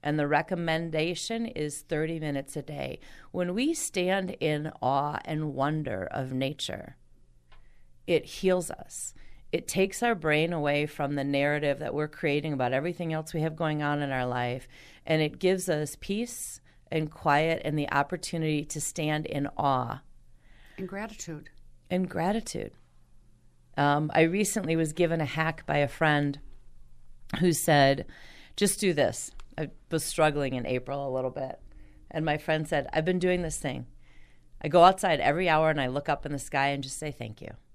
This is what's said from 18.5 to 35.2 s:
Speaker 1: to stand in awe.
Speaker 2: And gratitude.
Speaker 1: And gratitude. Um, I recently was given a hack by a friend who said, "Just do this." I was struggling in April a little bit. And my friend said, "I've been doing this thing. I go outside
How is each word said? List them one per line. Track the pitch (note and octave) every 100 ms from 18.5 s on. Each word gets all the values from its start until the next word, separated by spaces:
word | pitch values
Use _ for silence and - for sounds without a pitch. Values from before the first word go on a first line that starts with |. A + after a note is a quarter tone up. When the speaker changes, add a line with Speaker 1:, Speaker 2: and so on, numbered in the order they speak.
| D3+ C#3+
Speaker 1:
to | D3+
stand | - - D3+ D3+ D3+
in | C#3+ C#3+ -
awe. | C#3+ C3 A#2+ C3+ - - - - - - - -
Speaker 2:
And | F#3
gratitude. | G3 G#3+ G#3+ - D3+ D#3 - - - -
Speaker 1:
And | F#3 F#3
gratitude. | - E3+ G3 - - G#1 - - - - - - - - _ - -
Um, | C#3+ C#3+ D3+
I | -
recently | E3 F#3 G#3 - F#3 E3
was | D#3+
given | D3+ E3+ E3
a | D3
hack | - D#3+ D#3+ -
by | D3
a | C#3+
friend | - D#3 D3 C#3+ C#3 - - - - - - - - - -
who | F3+
said, | D#3+ - D3 C#3 C#3 - - - - - -
"Just | G3+ -
do | G3+
this." | D3+ B2 - - - - -
I | D3 - -
was | D#3+
struggling | D#3 - D#3 D3 C#3 B2+
in | A#2+
April | B2+ B2+ C#3 C#3
a | C3
little | B2+
bit. | - C3+ - - - - - -
And | - D#3
my | D3+
friend | - D#3 D#3
said, | D3+ C#3
"I've | - D#3+
been | F3+
doing | F3+ F3+
this | E3+ D#3
thing. | C#3+ B2+ B2 - - - - - - -
I | D#3+
go | E3+
outside | F3 F#3+ G3 D3+